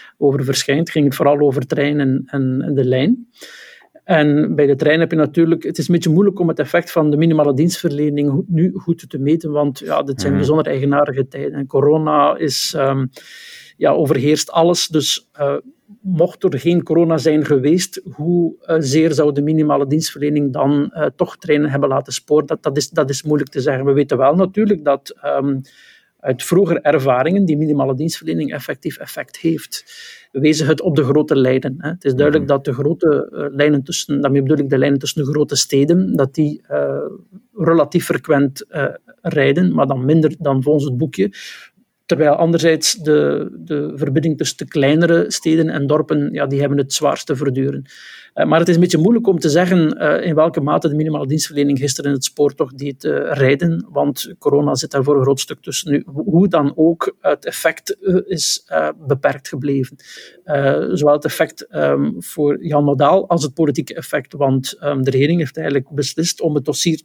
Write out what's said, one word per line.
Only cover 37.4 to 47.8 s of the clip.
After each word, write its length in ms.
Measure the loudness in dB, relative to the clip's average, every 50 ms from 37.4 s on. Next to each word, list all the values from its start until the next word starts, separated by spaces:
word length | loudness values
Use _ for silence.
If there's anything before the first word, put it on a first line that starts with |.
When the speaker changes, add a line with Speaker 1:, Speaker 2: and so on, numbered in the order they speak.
| _ _ -8
Speaker 1:
relatief 500 | -4 0 2 4 4 2 2 0 -2 -2
frequent, 600 | -2 -4 -4 0 0 2 2 2 0 -2 -6 -14 -12
eh, 160 | -6 -6 -4 -4 -6 -8 _ _ -16 _ -6
rijden, 520 | -4 0 2 2 2 4 4 2 2 2
maar 120 | 2 0
dan 180 | 0 0 -2 2
minder 300 | 2 4 4 4 2 0 -2
dan 240 | -2 0 0 0 2
volgens 220 | 2 2 2 2
het 120 | 0 -2
boekje. 360 | -2 -4 -4 -2 -2 -4 -4 -4 -8 -18 -18 -18 -20 -20 -20 _ _ _ _ _ _ _
Terwijl 260 | -2 0 2 4 2 4
anderzijds 580 | 4 2 2 2 2 4 2 2 2 0 -2 -4
de, 540 | -2 0 2 2 4 4 2 0 -2 -4 -8 -12 -14
de 340 | -10 -8 -6 -6 -4 -6 -6
verbinding 420 | -6 -4 -2 0 0 0 0 0 -2
tussen 180 | -4 -6 -6
de 120 | -10 -10 -6
kleinere 560 | -2 0 2 4 4 4 4 4 4 2 2 0
steden 400 | -4 -4 -2 0 2 2 2 0
en 180 | 0 -2 0
dorpen, 460 | 0 0 0 0 0 0 -2 -2 -2 -4
ja, 140 | -4 -4
die 140 | -2 -2 0
hebben 180 | 0 0 0 0
het 140 | -2 -2 -2
zwaarst 340 | -2 -2 -2 -2 -2 -4
te 100 | -6 -4
verduren. 460 | -2 -2 -2 -2 -2 -2 -4 -4 -6